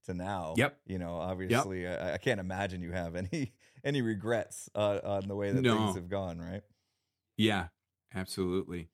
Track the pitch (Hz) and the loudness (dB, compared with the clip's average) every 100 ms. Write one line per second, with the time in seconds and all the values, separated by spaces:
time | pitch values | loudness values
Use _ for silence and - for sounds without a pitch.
0 | - 90 90 98 80 82 139 - - 92 | -4 -4 -2 -2 0 2 2 0 -6 -4
1 | 85 85 87 92 92 117 98 92 90 87 | -4 -4 -4 -4 2 2 2 -2 -4 -4
2 | 90 85 - 110 92 92 101 92 85 90 | -2 -2 0 0 0 -2 -2 -2 -4 -2
3 | 85 85 92 165 - _ _ - 139 143 | -2 -4 -4 -2 -4 _ _ -6 0 2
4 | 117 107 107 117 - - - 104 104 101 | 2 0 2 0 0 -10 -6 0 2 2
5 | - 98 98 101 101 127 127 110 107 92 | 0 -2 -2 -2 0 4 4 6 4 0
6 | 87 98 95 85 82 98 - _ _ _ | -2 -4 -2 -6 -6 -8 -10 _ _ _
7 | _ _ _ - 107 101 85 _ _ _ | _ _ _ 2 2 2 -2 _ _ _
8 | _ 95 92 - 92 92 95 87 82 | _ -8 -6 -2 0 0 0 -6 -10